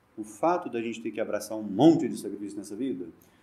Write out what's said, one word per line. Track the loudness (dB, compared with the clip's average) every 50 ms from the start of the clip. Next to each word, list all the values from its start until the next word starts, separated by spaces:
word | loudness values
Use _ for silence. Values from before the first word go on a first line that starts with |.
| _ _ -12
o | -12 -12
fato | -12 -6 0 0 2 2 0 -2 -4
da | -6 -4
gente | -4 -4 -6 -6
ter | -8 -8
que | -4 -4
abraçar | -4 -2 -4 -6 -4 -6 -8
um | -8 -6
monte | -4 4 8 8 10 10 8 2
de | -2 -4
sacrifício | -6 -8 -8 -8 -8 -10 -10 -10
nessa | -12 -12 -10 -8
vida, | -6 -4 -6 -4 -6 -8 -12 -14 -20 -20 -20 _ _